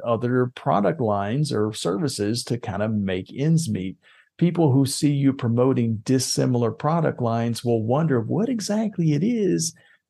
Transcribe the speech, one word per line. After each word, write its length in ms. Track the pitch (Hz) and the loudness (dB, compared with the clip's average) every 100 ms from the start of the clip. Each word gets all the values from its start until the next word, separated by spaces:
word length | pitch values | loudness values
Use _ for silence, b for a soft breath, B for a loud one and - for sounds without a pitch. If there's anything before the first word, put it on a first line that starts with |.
| 117 | -2
other 460 | 113 123 127 123 - | 0 2 2 0 -2
product 460 | - 180 196 160 | 0 2 2 0
lines 500 | 110 101 101 135 143 | 0 0 0 -2 0
or 220 | 110 107 | 0 -2
services 680 | 107 165 196 143 - 101 120 - | -2 -2 -2 -2 -2 -2 -2 -4
to 140 | 120 | -4
kind 240 | - 92 | -4 -4
of 100 | 110 | -2
make 400 | 107 98 92 - - | 0 -2 -4 -6 -2
ends 320 | 151 165 117 | 2 2 0
meet. 300 | 101 95 - b b b - | -4 -6 -10 b b b -2
People 340 | 170 165 156 | 0 2 4
who 140 | 131 135 | 4 2
see 260 | - 147 | 0 0
you 220 | 143 139 | 2 2
promoting 640 | 135 120 117 131 127 117 107 | 2 0 2 2 2 0 -2
dissimilar 680 | 120 131 - - 131 120 117 | 0 0 0 0 0 2 0
product 480 | - 147 165 143 127 | -2 0 0 0 0
lines 440 | 113 117 117 117 | -2 0 -2 -2
will 200 | 120 117 | 0 0
wonder 380 | 107 135 165 123 | 2 0 2 0
what 260 | 113 135 240 | 0 -2 -2
exactly 640 | 233 - 214 220 - 165 | -2 -2 -2 -2 0 0
it 100 | 143 | 2
is 500 | 208 240 190 170 165 b b b | 0 0 0 0 -2 b b b